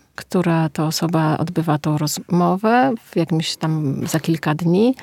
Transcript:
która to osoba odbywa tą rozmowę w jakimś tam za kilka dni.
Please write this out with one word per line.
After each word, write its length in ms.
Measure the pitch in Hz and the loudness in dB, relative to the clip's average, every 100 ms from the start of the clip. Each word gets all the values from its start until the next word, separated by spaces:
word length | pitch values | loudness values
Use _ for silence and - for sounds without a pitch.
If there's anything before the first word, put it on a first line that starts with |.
| - - | -4 -18
która 540 | - 190 175 165 156 | -4 0 2 2 0
to 160 | - 156 | 0 -2
osoba 500 | - 165 165 156 - | 0 0 2 2 0
odbywa 400 | 165 180 165 147 | -2 -2 0 0
tą 200 | - 151 | 0 0
rozmowę 960 | 151 - - 175 175 185 220 247 262 226 - | -2 -4 -2 0 2 2 2 2 2 -2 -4
w 40 | - | -2
jakimś 400 | 160 160 165 - | 0 0 -2 -4
tam 460 | 160 156 143 - - | -2 -2 -2 -2 -2
za 120 | 160 | -2
kilka 360 | - 160 160 151 | 0 -2 -2 0
dni. 400 | 165 180 233 262 | 2 4 4 0